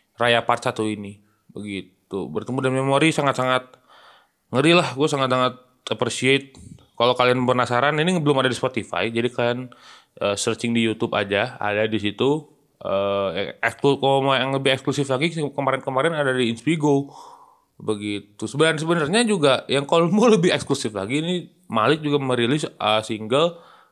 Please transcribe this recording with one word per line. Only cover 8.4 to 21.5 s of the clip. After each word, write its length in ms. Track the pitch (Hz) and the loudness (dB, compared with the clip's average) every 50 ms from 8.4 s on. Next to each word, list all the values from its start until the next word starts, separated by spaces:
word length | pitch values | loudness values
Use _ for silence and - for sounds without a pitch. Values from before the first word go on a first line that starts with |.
| 127 | 2
ada 20 | |
di 60 | 131 120 | 0 0
Spotify, 560 | - - 127 - 113 92 - - 87 95 113 | 0 -4 -4 -4 -4 -8 -6 -4 -4 -4 -2
jadi 160 | 113 117 117 123 120 | -2 -2 -2 -2 -2
kalian, 400 | - 120 120 120 123 127 123 - _ - - - - _ _ _ - | 0 -2 0 -2 -4 -6 -12 -16 _ -20 -20 -20 -20 _ _ _ -4
eh, 140 | - 101 101 | -2 -2 -2
searching 340 | 101 - 117 110 - - 117 117 | 0 -2 -4 -4 -2 -2 -2 0
di 80 | 117 113 | 2 0
YouTube 320 | 113 107 110 117 110 - | 0 0 -2 -4 -2 0
aja, 400 | 104 104 98 98 98 110 123 - | -2 -2 0 0 0 0 -2 -4
ada 320 | - - 104 104 104 110 110 | -6 -4 -4 -2 0 -2 0
di 80 | 110 | -2
situ. 480 | 104 101 104 101 - 123 135 147 156 151 - _ _ _ _ _ | -2 -4 -4 -2 0 0 0 0 0 -4 -12 _ _ _ _ _
Eh, 800 | - - - 95 98 101 101 98 98 98 95 - 95 101 - - | -14 -6 -4 -2 -2 0 0 0 -2 -2 -2 -4 -4 -6 -8 -8
eksklu-, 400 | - - 117 117 - - 143 139 | -6 -6 -6 -4 0 2 2 2
kalau 240 | - 123 139 135 135 | 2 2 2 2 2
mau 160 | 135 139 135 | 2 2 0
yang 160 | 123 127 135 135 | 0 0 -2 -2
lebih 160 | 139 135 135 135 | 0 0 0 0
eksklusif 320 | 127 - 147 135 143 139 - | 0 -2 -4 -2 -2 -2 -2
lagi, 240 | 131 127 151 170 151 | -2 -2 -2 -2 -4
kemarin-kemarin 800 | 165 147 139 - - 139 135 131 131 - 143 131 131 139 170 165 | -4 -6 -6 -4 -4 -2 -2 -2 -2 -4 -4 -2 0 0 0 0
ada 160 | 151 143 131 | 0 0 0
di 180 | 127 127 123 113 117 | 0 0 0 0 -2
Inspigo. 560 | 117 - 151 170 160 147 147 143 139 139 139 - - - - - - - _ _ _ _ _ _ - | -2 -2 -2 0 2 2 2 2 2 0 -4 -12 -20 -20 -20 -20 -20 -20 _ _ _ _ _ _ -12
Begitu. 640 | 101 104 107 101 104 104 104 101 - _ _ - 107 | -6 -6 -6 -4 -4 -6 -6 -6 -8 _ _ -10 -10
Sebenarnya, 400 | 107 - 139 156 160 156 147 160 | -6 0 2 2 2 2 0 0
sebenarnya 360 | 165 170 170 151 139 185 202 226 | 0 0 0 0 0 0 0 2
juga 400 | 214 214 170 143 139 127 113 - | 2 0 2 4 2 2 2 0
yang 240 | - 123 139 139 - | -2 -2 -2 0 2
kalau 180 | 175 165 170 165 175 | 2 2 4 4 4
mau 160 | 214 233 247 | 4 6 6
lebih 240 | 226 175 170 175 - | 6 6 4 2 2
eksklusif 400 | 143 - - 139 - - 113 104 | 0 0 -2 -2 -2 -2 -6 -4
lagi, 320 | 98 95 104 131 151 160 | -4 -6 -4 -4 -4 -2
ini 240 | 175 180 175 151 - | -2 -4 -4 -6 -10